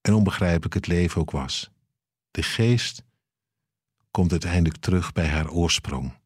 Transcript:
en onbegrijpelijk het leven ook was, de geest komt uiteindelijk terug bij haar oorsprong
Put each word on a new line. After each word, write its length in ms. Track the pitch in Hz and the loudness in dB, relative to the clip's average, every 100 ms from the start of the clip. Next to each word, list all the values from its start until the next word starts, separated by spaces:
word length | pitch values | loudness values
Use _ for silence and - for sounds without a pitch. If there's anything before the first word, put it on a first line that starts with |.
en 140 | - | 4
onbegrijpelijk 600 | 107 98 - 90 85 85 | 4 4 2 2 2 0
het 120 | 95 - | -6 0
leven 340 | 87 87 - | 2 2 0
ook 100 | 78 | -2
was, 400 | 73 67 - - _ _ _ _ _ _ | -4 -6 -8 -10 _ _ _ _ _ _
de 120 | - | -8
geest 600 | - - 117 120 - - - _ _ _ _ _ _ _ _ _ _ | -6 0 2 2 0 -10 -20 _ _ _ _ _ _ _ _ _ _
komt 200 | - 90 | 0 2
uiteindelijk 500 | 87 90 87 80 78 | 0 0 2 2 0
terug 320 | - 90 87 | 0 0 0
bij 160 | - 82 | -2 0
haar 220 | 78 78 | 0 -2
oorsprong 680 | 85 85 - - 67 65 - | 0 0 -2 -4 -6 -8 -12